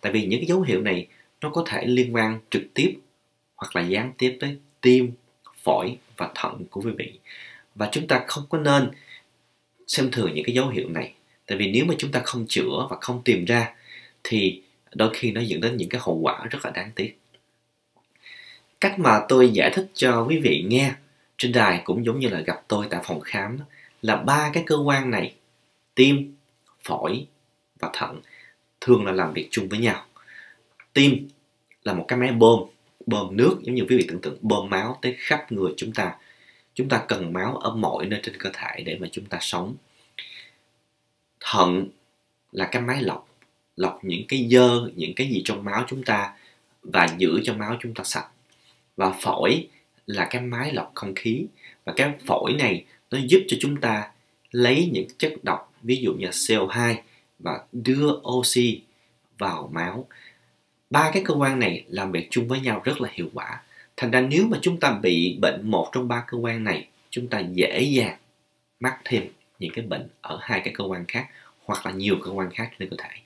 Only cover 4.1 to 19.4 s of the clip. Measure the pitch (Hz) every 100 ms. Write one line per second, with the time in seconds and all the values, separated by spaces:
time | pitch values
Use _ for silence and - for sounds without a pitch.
4.1 | 131 127 127 139 143 _ _ 127 127 123
5.1 | 120 _ _ - - - - 95 127 _
6.1 | - - - - - 87 95 110 101 -
7.1 | - - - - - _ - 104 - 160
8.1 | 131 - - 143 160 147 143 131 - -
9.1 | - _ _ _ _ _ _ - - 131
10.1 | 123 95 76 76 123 135 110 76 82 67
11.1 | - _ _ - 98 101 107 160 147 147
12.1 | 131 120 123 113 - 123 - 139 - -
13.1 | 123 127 101 87 120 117 - - - -
14.1 | _ - 110 95 90 _ _ _ - 110
15.1 | - 120 107 117 82 110 123 87 - -
16.1 | 82 78 - - - - - 101 - 101
17.1 | - _ _ _ _ _ _ _ _ _
18.1 | _ - - - - _ _ 196 196 147
19.1 | 107 - 131